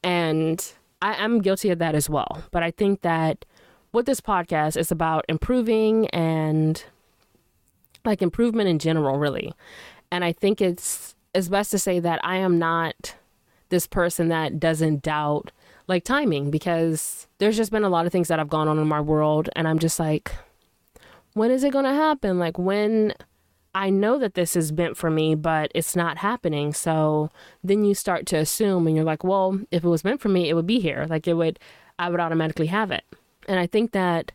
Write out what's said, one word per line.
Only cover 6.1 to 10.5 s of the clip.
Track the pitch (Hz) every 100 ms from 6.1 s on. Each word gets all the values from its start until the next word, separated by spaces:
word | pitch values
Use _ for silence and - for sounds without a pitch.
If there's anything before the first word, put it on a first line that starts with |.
| - 165 160 156 156 156 160 - _ _ _ _ _ _ _ _ _ _ _
like, | - 208
improvement | 180 - 233 226 196
in | 165
general, | 160 160 143 135
really. | 147 - - - - - - - _
And | 180
I | 175
think | 170 196